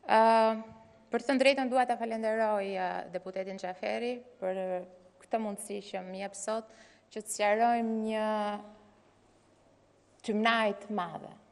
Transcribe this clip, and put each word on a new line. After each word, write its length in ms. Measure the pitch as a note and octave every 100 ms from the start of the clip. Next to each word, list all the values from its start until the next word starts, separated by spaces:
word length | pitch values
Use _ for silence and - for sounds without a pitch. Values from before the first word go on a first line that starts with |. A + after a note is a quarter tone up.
| -
Ë, 140 | A3 A3+ A3+ A3 A3 A3 - - - _
për 140 | A#3
të 40 | A#3
thënë 100 | C4+
drejtën, 300 | D4+ C#4 B3+
dua 160 | B3+ B3
ta 60 | A#3
falenderoj, 680 | A3+ A3+ A3 A3 G#3+ G#3 G3
ë, 200 | F#3+ F#3 F3+ -
deputetin 480 | F3 F#3 F#3+ F#3+ F#3+
Xhaferi 540 | F#3 F#3 - A3 A#3+ B3 - -
për 220 | F#3+ F#3+ F#3 F#3 F#3 - - _
këtë 160 | - A3+
mundësi 380 | G#3+ G3+ - G#3 G3
që 160 | F#3+ F#3
më 160 | F#3+
jep 160 | G3 G3
sot, 320 | - A3+ A3 - - _ _
që 140 | A3
të 100 | -
sqarojmë 640 | - G#3 G#3+ A#3 A#3 A3+ A3
një 240 | A3 A3 G#3+ G#3+ G#3 G#3 G#3 - - _ _ _ _ _ _ _ _ _ _ _ _ _ -
tymnaj 460 | G#3+ A3+ A#3 A3 G3
të 160 | - G#3
madhe 340 | F3 D#3 - - _